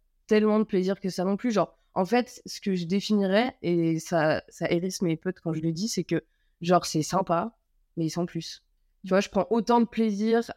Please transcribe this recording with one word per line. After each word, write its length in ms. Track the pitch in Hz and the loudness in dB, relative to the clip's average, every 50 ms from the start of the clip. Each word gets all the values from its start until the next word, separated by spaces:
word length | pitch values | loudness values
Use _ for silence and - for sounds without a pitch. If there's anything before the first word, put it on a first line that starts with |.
| _ _ _ _ _ | _ _ _ _ _
tellement 320 | - 220 214 214 214 208 220 | 2 2 4 4 4 2 2
de 60 | 214 | 2
plaisir 340 | - 208 180 185 190 196 - | 2 0 0 0 0 -2 -2
que 120 | - 185 | -4 -6
ça 140 | - - 175 | -4 -2 -2
non 120 | 190 202 | -2 -2
plus. 160 | 190 - 247 | -2 -2 0
Genre, 240 | 214 196 160 - _ _ _ _ _ | 2 2 0 0 _ _ _ _ _
en 120 | - 190 | -4 0
fait, 360 | 175 233 247 240 - - - - | 2 2 0 0 -2 -8 -18 -16
ce 140 | 190 - - | -16 -16 -8
que 140 | - 202 185 | -4 -2 -2
je 120 | 180 170 | -2 -2
définirais, 680 | 165 190 202 - - 214 202 196 185 190 214 240 254 - _ | -2 -2 -2 0 0 0 2 2 2 2 2 2 0 -4 _
et 400 | - 170 175 170 165 165 165 165 | -2 0 0 2 2 0 -2 -2
ça, 420 | - - 175 165 151 156 139 95 - - | -4 -2 0 2 2 2 2 0 -4 -8
ça 200 | - - 165 - | -8 -6 -2 0
hérisse 320 | 175 170 180 185 - - | 0 0 0 -4 -4 -2
mes 140 | 196 170 160 | -2 -2 -2
potes 240 | 160 - 185 175 - | -2 -4 -6 -8 -6
quand 120 | - 170 | -6 -6
je 80 | 156 160 | -4 -2
le 100 | 160 165 | -2 -4
dis, 160 | 165 160 208 | -2 -2 -4
c'est 180 | 226 - 185 165 | -4 -4 -6 -4
que, 200 | - 170 - - _ _ _ _ _ _ _ | -2 -4 -4 -4 _ _ _ _ _ _ _
genre, 240 | 170 170 180 170 - | 0 2 2 2 2
c'est 160 | - - 156 | 0 -2 -2
sympa, 540 | 147 - 170 185 185 - 170 170 202 233 - _ _ _ _ _ _ _ _ | -2 0 -2 -2 0 0 -2 -2 -2 -4 -10 _ _ _ _ _ _ _ _
mais 120 | 170 165 156 | -4 -4 -4
sans 160 | - 175 180 | -2 -4 -6
plus. 400 | - - 165 160 - - - _ _ _ _ _ _ _ _ - | -4 -6 -10 -10 -10 -14 -18 _ _ _ _ _ _ _ _ -4
Tu 60 | 185 | 0
vois, 100 | 190 196 | 0 0
je 80 | 202 - | 0 0
prends 180 | - 202 208 - | -2 -2 0 0
autant 300 | 220 233 190 - 233 240 | 0 0 2 4 4 4
de 40 | 233 | 4
plaisir 640 | - - 220 226 220 202 196 214 220 226 233 233 - - | 2 0 0 0 0 0 0 0 2 2 0 0 -2 -8